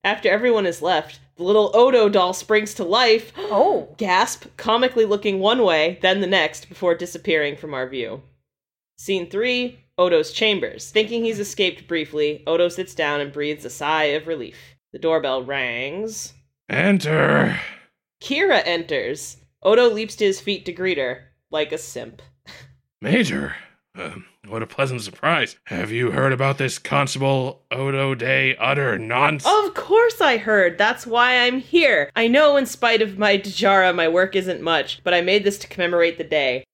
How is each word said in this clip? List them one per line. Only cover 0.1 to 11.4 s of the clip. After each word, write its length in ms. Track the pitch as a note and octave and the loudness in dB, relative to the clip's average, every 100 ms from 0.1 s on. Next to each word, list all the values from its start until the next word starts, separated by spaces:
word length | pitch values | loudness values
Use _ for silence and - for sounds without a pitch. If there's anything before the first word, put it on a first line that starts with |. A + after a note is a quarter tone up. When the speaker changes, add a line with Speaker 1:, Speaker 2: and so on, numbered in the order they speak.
| G#3 G#3+ | 0 0
Speaker 1:
everyone 360 | G3+ B3 A3 F#3 | 2 2 2 0
is 160 | E3 | -2
left, 380 | D#3 E3+ - - _ - | 0 0 -2 -20 _ -6
the 80 | |
little 260 | F3+ G#3+ G#3 | 2 4 4
Odo 340 | G#3+ B3+ B3 G#3 | 6 6 6 4
doll 240 | G#3 F3+ | 4 2
springs 420 | F#3 - G#3+ G#3 | -2 0 0 0
to 100 | - | -8
life. 480 | F3 G#3+ B3 A3 - - | -2 2 4 2 0 -12
<gasps> 60 | G4 | -2
Speaker 2:
Oh. 420 | G#3 F4 A#3 D3 - | 2 2 0 -6 -8
Speaker 1:
Gasp, 480 | G3+ F#3 B3 - - - | 0 2 0 -4 -16 -8
comically 480 | A#3 A#3 B3+ A#3+ | -2 0 2 2
looking 340 | A3 G#3 G#3 F#3+ | 0 0 0 0
one 220 | G3 B3+ | 0 4
way, 340 | G3+ D#3+ D#3+ F3+ | 4 4 0 0
then 180 | F#3 F#3+ | 0 0
the 60 | F#3 | 0
next, 420 | F#3+ D3+ - - | 0 0 -4 -20
before 260 | - F3+ | -4 -2
disappearing 640 | E3+ F3 E3+ - D#3+ D3 C#3+ | -2 -4 -8 -2 0 0 -6
from 180 | D#3 | -10
our 140 | C3+ C3 | -8 -8
view. 340 | C3 A2 B2 - _ _ _ _ _ _ _ | -6 -8 -10 -18 _ _ _ _ _ _ _
Scene 320 | - F#3+ E3+ | -6 -6 -4
three, 520 | G3 B3 B3 B3 - _ - | -4 -2 -2 -4 -10 _ 0
Odo's 320 | F3+ E3 - | 2 2 0
chambers. 580 | - A3 G3 A#2+ - - | 0 0 0 -4 -10 -4
Thinking 340 | G#3+ G#3+ A#3 | -2 0 -2
he's 160 | A3+ G#3 | -2 -4